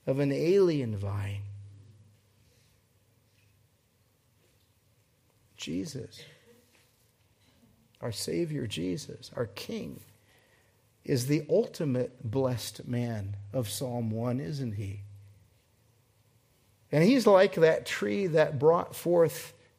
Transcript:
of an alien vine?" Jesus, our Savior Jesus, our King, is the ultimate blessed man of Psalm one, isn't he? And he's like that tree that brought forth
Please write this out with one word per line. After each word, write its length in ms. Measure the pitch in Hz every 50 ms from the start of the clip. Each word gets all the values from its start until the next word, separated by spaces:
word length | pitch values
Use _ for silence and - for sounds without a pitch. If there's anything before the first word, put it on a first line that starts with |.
| -
of 140 | 156 135 139
an 100 | 143 139
alien 680 | 139 139 147 170 196 202 190 175 160 143 127 113 107
vine?" 460 | 98 101 98 98 101 98 98 101 - - - - - - - - - - - - - - _ _ _ _ _ _ _ _ _ _ _ _ _ _ _ _ _ _ _ _ _ _ _ _ _ _ _ _ _ _ _ _ _ _ _ _ _ _ _ _ _ _ _ _ _ _ _ _ _ _ _ _ _ _ _ _ _ _ _ _ _ _ _ _ _ _ _ _ _ _
Jesus, 640 | - - - 160 180 185 160 - - - - - - - - - _ _ - - _ _ _ _ _ _ _ _ _ _ _ _ _ _ _ _ _ _ _ _ _ _ _ _ _ _ _ _ -
our 120 | - 120
Savior 540 | 107 - - - - 170 170 156 151 139 135
Jesus, 640 | 104 - - 175 - 175 151 - - - - - - -
our 100 | - 120
King, 540 | 107 - - - - 233 214 - 76 65 - - - _ _ _ _ _ _ _ _ _ _ _ _ _ _ _ _ _ _ -
is 220 | - 143 123 123
the 180 | 135 147 160 151 -
ultimate 800 | 156 202 233 - - - 170 143 123 127 123 120 - - - 110
blessed 560 | 107 135 131 127 123 110 - - - - -
man 500 | - 123 120 120 120 113 107 98 101 101 101 - -
of 160 | - 131 117 104
Psalm 420 | - - 147 127 120 120 117 110
one, 280 | 110 113 117 123 120 131
isn't 320 | 151 165 151 139 135 117
he? 280 | 104 104 104 98 95 101 - - - - - - - _ _ _ _ _ _ _ _ _ _ _ _ _ _ _ _ _ _ _ _ _ _ _ _ _ _ _ _ _ _ -
And 100 | - 147 165
he's 220 | 208 269 262 208
like 300 | 214 202 185 196 202 -
that 300 | 170 165 160 - - -
tree 420 | - - - - 208 208 202 196 175
that 300 | 151 160 151 - - 123
brought 360 | 139 156 165 180 - - -
forth 580 | - - 170 175 170 165 156 156 - - - - - _ _ _